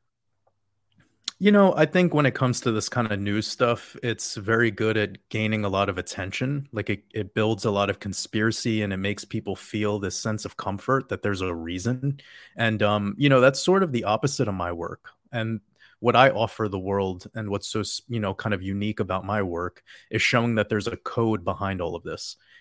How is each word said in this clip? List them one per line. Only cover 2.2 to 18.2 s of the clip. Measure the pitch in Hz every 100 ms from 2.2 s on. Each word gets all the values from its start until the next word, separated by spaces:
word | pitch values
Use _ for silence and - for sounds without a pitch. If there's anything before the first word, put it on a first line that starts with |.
| 139
it |
comes | - 127 120
to | 123
this | 107 -
kind | 123 113
of | 101
news | 101 104 107
stuff, | - 120 117 - -
it's | 123 110 -
very | - 98 113 117
good | 101 110 110
at | 101 - -
gaining | 107 107 107
a | 101
lot | 95 98
of | 87
attention. | 87 - 95 - 131 143 143
Like, | 110 101
it, | 101 _
it | 110 92
builds | - 107 107
a | 117
lot | 101 101
of | 98
conspiracy | 101 92 - 110 110 107 117 110
and | 104
it | 95
makes | 98 101
people | - 110 104
feel | 92 - 107 104 104
this | 98 -
sense | 113 107
of | 98 -
comfort | - 98 - 131 -
that | 117
there's | 104 95
a | 92
reason. | 85 82 90 107 127 139 139 - - - -
And, | 113 107
um, | 104 104 101 101
you | 143
know, | 135
that's | 127 139
sort | - 190
of | 180
the | 120
opposite | 98 110 139 - 113
of |
my | 95 87
work. | 85 82 - - _ _
And | 120 110 113 _ _ _ -
what | 117 117
I | 131
offer | 107 113 - 107
the | 95
world | 92 98 95 90 - 113
and | 107
what's | 101 -
so | 110
s-, | 101 - -
you |
know, | 117